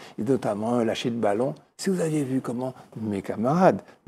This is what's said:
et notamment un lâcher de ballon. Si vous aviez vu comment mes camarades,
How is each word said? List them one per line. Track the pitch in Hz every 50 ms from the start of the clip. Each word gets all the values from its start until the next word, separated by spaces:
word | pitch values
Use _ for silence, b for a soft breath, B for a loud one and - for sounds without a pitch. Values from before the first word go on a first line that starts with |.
| B B B -
et | 107
notamment | 117 135 117 - 123 104 101 107 117 123
un | 123 113
lâcher | 110 98 - - 131
de | 117
ballon. | 117 110 104 101 107 123 143 151 - - _ _
Si | - - 196
vous | 190 175
aviez | 170 160 156 156 143
vu | 127 131 131
comment | 123 - 123 120 127 131 127 b b b - 120
mes | 110 104 101 98 -
camarades, | - - 98 107 127 151 175 190 170 113 95 b b b b _